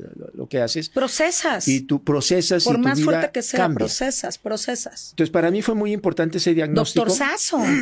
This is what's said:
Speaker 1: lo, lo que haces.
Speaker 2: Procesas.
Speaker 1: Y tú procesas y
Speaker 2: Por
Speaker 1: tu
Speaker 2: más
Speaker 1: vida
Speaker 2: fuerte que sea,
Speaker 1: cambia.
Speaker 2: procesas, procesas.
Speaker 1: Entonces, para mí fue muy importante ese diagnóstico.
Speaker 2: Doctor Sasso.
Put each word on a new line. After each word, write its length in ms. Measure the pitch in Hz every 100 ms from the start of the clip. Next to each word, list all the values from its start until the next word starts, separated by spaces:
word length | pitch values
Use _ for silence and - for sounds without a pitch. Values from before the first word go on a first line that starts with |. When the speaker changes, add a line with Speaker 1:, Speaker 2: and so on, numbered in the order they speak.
| - -
Speaker 1:
lo, 160 | -
lo 160 | - 131
que 100 | 131
haces. 280 | 117 160 156
Speaker 2:
Procesas. 800 | - 262 - 320 349 330 208 -
Speaker 1:
Y 140 | 269
tú 220 | 269 -
procesas 600 | - 147 - 180 170 175 -
y 40 |
Speaker 2:
Por 80 | 233
Speaker 1:
tu 40 |
Speaker 2:
más 160 | 254 277
Speaker 1:
vida 80 | 220
Speaker 2:
fuerte 240 | - -
que 120 | 247
sea, 160 | - 254
Speaker 1:
cambia. 260 | 180 143 -
Speaker 2:
procesas, 540 | - 262 - - -
procesas. 680 | 214 214 - 247 - - -
Speaker 1:
Entonces, 180 | - 320
para 200 | - 170
mí 100 | 202
fue 140 | 214 220
muy 160 | 208
importante 460 | 208 190 170 160 175
ese 160 | 180 165
diagnóstico. 500 | 151 151 - - 226
Speaker 2:
Doctor 220 | 269 277
Sasso. 320 | 427 - 294 247 285